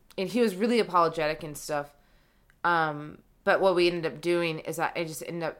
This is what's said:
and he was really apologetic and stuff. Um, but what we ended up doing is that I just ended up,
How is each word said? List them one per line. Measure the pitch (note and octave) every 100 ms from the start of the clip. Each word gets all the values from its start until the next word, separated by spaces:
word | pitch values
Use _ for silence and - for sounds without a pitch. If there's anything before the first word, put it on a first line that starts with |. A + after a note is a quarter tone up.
| _ -
and | F#3
he | G#3
was | A#3
really | F#3 A3+ A#3
apologetic | G3 F3 E3 E3 D3+ D#3
and | D#3 D3
stuff. | - D3 C#3+ _ _ _ _ _ _ _
Um, | E3+ E3+ D#3+ D3 D3+ - _ _
but | - E3
what | F#3+
we | F3 F3
ended | F3 D#3+
up | -
doing | E3+ F3 E3+ D#3
is | - D#3+
that | D#3
I | -
just | E3 D#3 -
ended | E3+
up, | D#3+ -